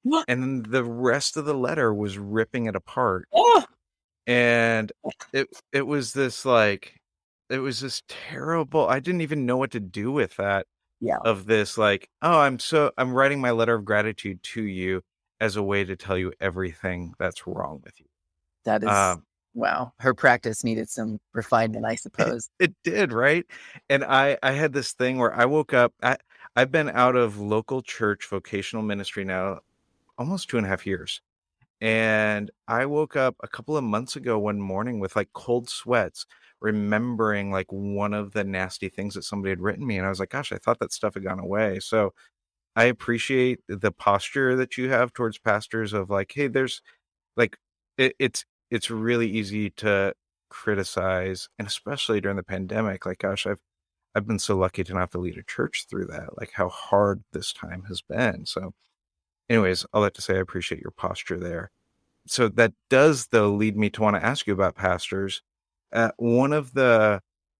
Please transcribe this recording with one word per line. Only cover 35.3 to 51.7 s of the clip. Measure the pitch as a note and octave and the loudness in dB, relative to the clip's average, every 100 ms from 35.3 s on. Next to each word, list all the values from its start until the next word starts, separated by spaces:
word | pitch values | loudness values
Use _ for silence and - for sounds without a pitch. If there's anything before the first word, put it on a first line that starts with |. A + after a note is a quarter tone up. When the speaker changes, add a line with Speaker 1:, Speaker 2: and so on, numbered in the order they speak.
Speaker 2:
cold | - - B2 A#2+ | -6 -2 -2 -2
sweats, | - A#2+ A#2+ F#2 - - _ _ _ | -8 0 0 0 -4 -18 _ _ _
remembering, | G#2+ G#2+ G#2 G#2+ B2 A2+ A2 G#2 G2+ | -2 0 2 0 0 0 0 0 0
like, | F#2+ F#2 | -2 -4
one | G2 G2+ G2+ G#2 | -6 -4 -2 -2
of | G#2 G2+ | -2 -4
the | G#2+ | -4
nasty | G2 F#2+ F#2 - F#2+ | -2 -4 -6 -6 -10
things | - G2+ | -8 -8
that | G2 | -8
somebody | - G#2 F#2+ | -8 -6 -4
had | F2+ | -2
written | F#2+ A#2+ C3+ | -4 -4 -4
me. | G2+ | -2
And | F#2+ | -2
I | |
was | F#2 | -4
like, | F#2+ | -6
"Gosh, | C3+ C#3+ | -6 -8
I | F#2+ | -4
thought | - A#2+ | -2 -2
that | - | -4
stuff | - G#2+ | -4 -6
had | G2+ | -4
gone | F#2+ F#2 | -6 -6
away." | F#2 G2+ G#2+ F#2+ | -4 -2 0 -2
So | - A2 G2+ - _ _ _ _ _ | -2 0 0 -4 _ _ _ _ _
I | - | 4
appreciate | A#2 A#2 - A#2 - C3 B2+ B2 - | 4 4 -2 -2 0 2 2 0 -8
the | G2 G#2 | -4 -4
posture | - - G2+ - C#3 C3 B2+ | 0 2 2 0 0 2 2
that | B2+ - | -2 -4
you | B2+ | 0
have | B2+ A#2+ | 2 0
towards | - A#2 G#2+ | 0 -4 -2
pastors | A2+ G#2 - A2+ G#2+ | 0 0 -2 -6 -4
of, | G#2 F#2+ | -4 -2
like, | G2+ G2 | -2 -2
"Hey, | C#3 C#3 | -4 -2
there's," | C3 C3 - - _ _ _ _ - | 0 0 -4 -14 _ _ _ _ 0
like, | A2+ - _ _ _ - | 0 0 _ _ _ 0
it, | C3 - | 0 2
it's, | C3 - - _ _ | -2 -4 -10 _ _
it's | A#2 - | -6 -4
really | A2+ A2+ A#2+ A2+ | -4 0 0 0
easy | A2 G2 G#2+ G2+ | -2 -4 -4 -6
to | - G#2+ G2 G2 - _ _ _ | -4 0 2 2 -4 _ _ _
criticize, | - - G2+ F#2 - F#2 F#2 F#2+ F#2 - - | -6 -2 -2 -2 -2 0 0 -2 -6 -12 -12
and | |
especially | G#2 | -10